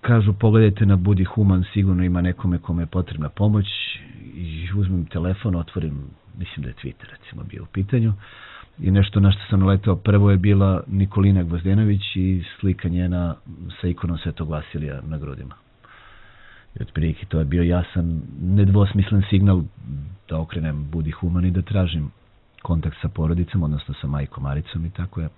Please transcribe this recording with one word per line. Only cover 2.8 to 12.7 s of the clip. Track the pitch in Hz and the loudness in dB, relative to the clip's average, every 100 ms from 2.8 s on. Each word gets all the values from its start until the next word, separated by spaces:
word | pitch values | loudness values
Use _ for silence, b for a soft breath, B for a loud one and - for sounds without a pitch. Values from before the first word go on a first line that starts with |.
je | 82 | -2
potrebna | 92 87 78 73 | -4 -4 -6 -8
pomoć.” | - 104 107 101 - - - - - - | 0 2 2 0 -6 -10 -12 -16 -20 -18
I | - 85 80 85 98 | -12 -10 -8 -6 -2
uzmem | 95 92 | 0 -2
telefon, | 80 - 87 95 110 90 | -4 -4 -4 -2 -2 -2
otvorim, | 82 - 78 69 67 - _ - | -4 -6 -6 -8 -12 -18 _ -14
mislim | 90 - | -12 -10
da | 64 | -12
je | |
Twitter, | - 67 - - | -10 -14 -14 -20
recimo, | - - - | -20 -20 -16
bio | - - | -14 -14
u | - | -10
pitanju. | 98 98 127 113 98 B B B B B - | -6 -2 2 2 0 B B B B B -6
I | 92 | 2
nešto | 98 98 104 | 4 4 4
na | 98 | 4
što | 95 - | 4 0
sam | 98 | 2
naletao | 95 98 101 87 | 4 2 2 0
prvo | 107 101 101 | 2 4 6
je | 95 | 4
bila | 98 98 98 92 - | 4 4 4 2 -2
Nikolina | 98 98 101 98 95 | 0 0 4 4 4
Gvozdenović | 85 85 92 98 107 101 101 95 | 2 -2 2 2 2 0 -2 -2
i | 92 92 82 - | 0 0 -4 -4
slika | 98 | -2